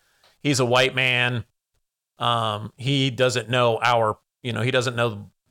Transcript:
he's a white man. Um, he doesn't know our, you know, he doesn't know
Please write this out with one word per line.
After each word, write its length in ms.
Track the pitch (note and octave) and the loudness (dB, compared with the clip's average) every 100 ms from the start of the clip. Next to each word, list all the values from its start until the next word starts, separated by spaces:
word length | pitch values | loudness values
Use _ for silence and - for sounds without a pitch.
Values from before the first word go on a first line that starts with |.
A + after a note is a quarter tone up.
| _ _ _ _ | _ _ _ _
he's 180 | C#3+ C3 | -2 0
a 60 | B2 | 2
white 280 | B2 C3 | 4 2
man. 500 | C3 C3 B2 B2 A#2+ - _ _ _ _ _ _ _ | 2 0 0 0 -2 -8 _ _ _ _ _ _ _
Um, 540 | A#2+ A#2 A2 G#2 G#2+ - | -2 0 -2 -4 -8 -8
he 340 | B2 C#3 C3+ | -4 0 -2
doesn't 380 | A#2+ B2+ B2 A2 | 0 0 0 -2
know 300 | B2+ A#2+ A2+ | 2 2 2
our, 360 | A#2 A#2+ A2 G#2 _ _ | 2 2 2 -2 _ _
you 100 | B2 | -8
know, 100 | A2 | -4
he 80 | A#2 | 0
doesn't 260 | C3 B2 A#2+ | 0 0 -2
know 340 | A#2+ G#2 G2+ _ _ | -2 -4 -14 _ _